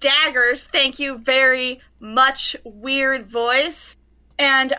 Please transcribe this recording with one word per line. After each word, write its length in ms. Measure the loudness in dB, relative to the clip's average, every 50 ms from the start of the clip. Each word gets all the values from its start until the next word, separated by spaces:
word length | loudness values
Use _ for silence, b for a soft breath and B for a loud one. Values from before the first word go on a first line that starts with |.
daggers. 640 | 0 2 2 2 2 2 2 2 2 2 0 -2 -6
Thank 340 | -4 0 0 0 0 -2 -4
you 180 | -6 -8 -8
very 640 | -6 -2 0 2 4 4 4 2 2 0 -4 -6 -8 b b b _
much, 560 | -18 -4 0 2 2 2 2 0 -4 -6 -6 -8 -12
weird 680 | -18 -18 -12 -8 -4 -2 0 0 0 -2 -2 -6 -6
voice. 680 | -6 -2 -2 0 0 0 0 -2 -4 -6 -8 -8 -10 -12 _ _ _ _ _ _ _ -2
And 340 | 0 2 2 2 2 0 0